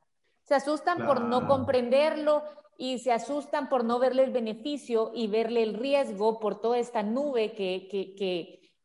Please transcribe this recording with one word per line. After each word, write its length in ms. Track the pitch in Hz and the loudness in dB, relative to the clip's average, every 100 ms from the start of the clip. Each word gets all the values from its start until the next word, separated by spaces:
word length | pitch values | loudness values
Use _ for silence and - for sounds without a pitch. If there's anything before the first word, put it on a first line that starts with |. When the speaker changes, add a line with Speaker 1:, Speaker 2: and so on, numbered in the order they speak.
| _ _ _ _ | _ _ _ _
Speaker 1:
Se 100 | - | 2
asustan 520 | 277 294 302 349 349 294 | 2 2 0 0 0 2
por 160 | 247 | 2
no 160 | 240 247 | 2 0
Speaker 2:
Claro. 100 | 247 | 2
Speaker 1:
comprenderlo 920 | 269 262 247 240 269 311 311 302 294 294 - - - | 2 2 0 2 4 4 2 2 0 0 -12 -20 -10
y 220 | 254 254 | -6 -2
se 120 | 254 | 0
asustan 600 | 226 233 285 285 302 269 | 0 -2 -6 -4 -4 0
por 140 | 254 | 0
no 140 | 233 233 | 0 2
verle 240 | 254 254 | 2 4
el 80 | 262 | 2
beneficio 800 | 240 220 220 294 294 - 226 226 | 0 -4 -6 -6 -8 -2 0 0
y 140 | 247 220 | -2 -2
verle 340 | 214 226 240 | 0 0 0
el 120 | 220 | 0
riesgo 640 | 202 269 277 233 196 220 220 | -2 0 0 0 0 0 0
por 220 | 214 196 | -2 -2
toda 180 | 226 240 | 0 0
esta 240 | 233 220 | 0 -2
nube 500 | 208 247 294 240 214 | -2 -2 0 0 -2
que, 360 | 208 190 185 185 | -2 -4 -4 -6
que, 240 | 196 190 | -6 -6
que, 560 | 196 190 175 170 - _ _ | -4 -2 -2 -6 -14 _ _